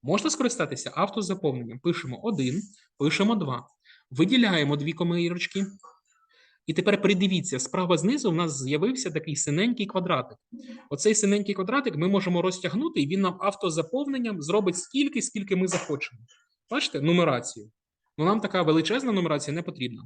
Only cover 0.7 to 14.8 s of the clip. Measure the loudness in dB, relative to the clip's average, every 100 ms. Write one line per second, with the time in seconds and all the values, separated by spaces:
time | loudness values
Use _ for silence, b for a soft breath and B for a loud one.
0.7 | -4 -6 -2 -2 -2 -4 -2 -2 -2 -6
1.7 | -4 -2 -2 -4 -6 -4 0 0 -2 -6
2.7 | b b _ 0 4 2 2 0 -6 -10
3.7 | _ b b b 0 4 6 4 4 2
4.7 | 0 -2 -2 0 0 0 -2 -6 -4 -6
5.7 | -8 -20 -20 _ b b b b b -4
6.7 | 0 2 4 4 4 4 2 0 -4 -4
7.7 | -2 2 2 2 0 0 0 0 -2 -2
8.7 | 0 0 -2 -4 -6 -4 -4 0 2 0
9.7 | 0 -2 -2 0 -2 -2 -12 _ -18 B
10.7 | B B 0 2 4 4 2 0 -4 0
11.7 | 0 0 0 2 2 2 2 0 -2 -4
12.7 | -2 -2 0 0 2 0 0 -4 -2 -2
13.7 | -2 -2 -2 -2 -2 -2 -4 0 2 2
14.7 | -2